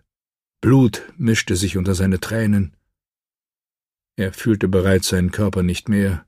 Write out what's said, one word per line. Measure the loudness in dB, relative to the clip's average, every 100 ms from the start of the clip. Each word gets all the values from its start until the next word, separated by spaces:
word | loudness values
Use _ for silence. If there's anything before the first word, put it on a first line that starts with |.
| _ _ _ _ _ _
Blut | 2 4 4 0 -14 -4
mischte | 0 0 0 -2
sich | -2 -2
unter | -2 0
seine | 0 -2
Tränen. | -2 -2 0 0 -2 _ _ _ _ _ _ _ _ _ _ _ _ _ _ -6
Er | -6
fühlte | -4 -2 0 2
bereits | 2 2 2 2
seinen | 0 -2
Körper | -2 -2 0
nicht | -2 -2 -2
mehr. | 0 0 -4